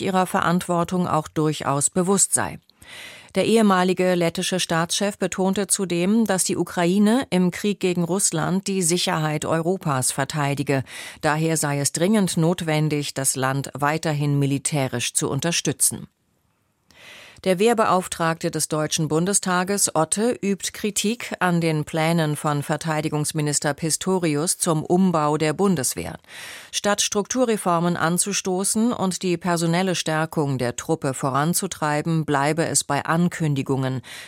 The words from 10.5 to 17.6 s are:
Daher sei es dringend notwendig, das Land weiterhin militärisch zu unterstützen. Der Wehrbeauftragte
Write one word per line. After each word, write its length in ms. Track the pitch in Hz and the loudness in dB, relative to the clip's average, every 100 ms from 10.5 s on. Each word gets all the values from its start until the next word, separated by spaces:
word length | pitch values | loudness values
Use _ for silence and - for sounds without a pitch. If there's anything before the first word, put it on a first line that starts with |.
| 139 139 139 - - - - | -2 0 -2 -2 -10 -16 -4
Daher 360 | 156 151 160 160 | -2 0 0 0
sei 240 | 151 143 | 0 -2
es 120 | 139 | -2
dringend 440 | 156 175 220 185 - | 0 2 2 2 2
notwendig, 760 | 160 180 165 151 156 147 143 | 2 0 0 0 2 0 -4
das 200 | - 135 | -4 -4
Land 360 | 139 131 135 135 | 0 0 -2 -4
weiterhin 640 | - 143 160 170 147 147 143 | -2 -2 0 -2 0 2 2
militärisch 760 | 139 139 - 151 131 120 - | 2 0 0 0 0 -2 -2
zu 160 | - 151 | -2 -2
unterstützen. 800 | 139 170 165 - 156 - - - _ _ _ _ _ _ _ _ - - - - - | -2 -2 -2 -2 0 -2 -2 -10 _ _ _ _ _ _ _ _ -20 -20 -20 -20 -6
Der 140 | 190 | 0
Wehrbeauftragte 920 | 185 | 4